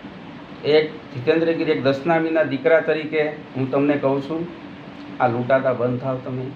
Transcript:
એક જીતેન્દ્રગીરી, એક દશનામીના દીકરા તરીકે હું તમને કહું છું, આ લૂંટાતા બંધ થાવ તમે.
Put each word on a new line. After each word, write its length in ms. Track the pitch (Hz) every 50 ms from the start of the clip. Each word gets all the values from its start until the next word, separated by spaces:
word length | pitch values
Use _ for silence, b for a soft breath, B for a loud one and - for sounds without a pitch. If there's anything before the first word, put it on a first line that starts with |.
| - - - - - - - - - - - - -
એક 220 | 139 151 156 156 156 - - - - -
જીતેન્દ્રગીરી, 580 | 131 120 156 160 165 165 165 165 156 165 156 156
એક 100 | 139 127
દશનામીના 580 | 135 - 139 - 175 165 160 160 165 160 160 156
દીકરા 380 | 139 135 135 - 165 165 160
તરીકે 420 | 151 160 156 156 151 143 156 156 151 151 151 - - - -
હું 140 | 131 131 127
તમને 260 | 139 139 143 143 143 -
કહું 240 | - 135 135 139 135
છું, 240 | - 160 165 170 - - - - - - - - - - - - - - -
આ 80 | 131 123
લૂંટાતા 460 | 117 120 123 123 135 131 131 131 123
બંધ 260 | 110 120 123 127 123
થાવ 160 | 135 135 131
તમે. 300 | 127 - 135 127 127 127 131 -